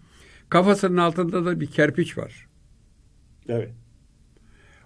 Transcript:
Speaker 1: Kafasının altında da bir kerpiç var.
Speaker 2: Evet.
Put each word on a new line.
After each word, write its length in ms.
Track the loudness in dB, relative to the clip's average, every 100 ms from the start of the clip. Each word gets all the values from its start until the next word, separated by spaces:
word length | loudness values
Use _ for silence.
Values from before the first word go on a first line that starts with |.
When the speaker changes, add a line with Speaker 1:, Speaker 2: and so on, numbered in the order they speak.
| -20 -20 -20 -20 -2
Speaker 1:
Kafasının 480 | 2 4 4 2 2
altında 480 | 0 0 -2 -2 -2
da 140 | -4
bir 80 | -4
kerpiç 500 | 0 0 2 -4 -4
var. 300 | -10 -12 -20 _ -20 -20 _ _ -20 _ _ -18 -6
Speaker 2:
Evet. 220 | -4 -6 -12 -20 -20 _ _ _ -20 -20 -20 -20 -20